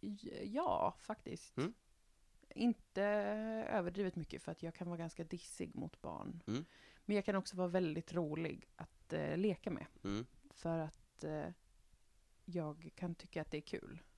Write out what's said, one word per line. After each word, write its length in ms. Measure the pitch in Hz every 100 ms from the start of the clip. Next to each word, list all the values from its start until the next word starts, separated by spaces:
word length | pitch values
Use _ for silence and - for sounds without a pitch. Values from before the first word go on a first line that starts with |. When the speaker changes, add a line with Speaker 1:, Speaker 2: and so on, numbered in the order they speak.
Speaker 1:
J-, 420 | 214 208 - -
ja, 520 | - 233 349 - - -
faktiskt. 580 | - 214 - - - -
Speaker 2:
Mm. 160 | 156 240 _ _ _ _ - - -
Speaker 1:
Inte 540 | - 240 226 - - 202 208 202 214 220 220 220
överdrivet 460 | 214 175 175 190 180
mycket, 260 | 156 -
för 80 | -
att 120 | 165
jag 120 | 165 -
kan 120 | 175
vara 100 | 170
ganska 260 | 165 -
dissig 520 | 165 175 - - 185 -
mot 260 | - -
barn. 420 | - 82 - 170 -
Speaker 2:
Mm. 180 | 113 165 - - - -
Speaker 1:
Men 100 | 208
jag 100 | 196
kan 100 | 196
också 200 | 185 185
vara 100 | 180
väldigt 460 | 180 175 151 -
rolig 540 | 165 160 151 165 - - -
att, 380 | 160 - -
eh, 240 | 160 151 156
leka 340 | 208 180 -
med. 140 | 175 - -
Speaker 2:
Mm. 220 | - - 123 - -
Speaker 1:
För 260 | - 165 165
att, 440 | 156 - - _
eh, 220 | 156 156 151 175 - - - - - - _ - -
jag 440 | 175 156 151 165 -
kan 200 | 180 170
tycka 260 | - -
att 100 | 156
det 60 | 151
är 40 |
kul. 400 | - - - 165 -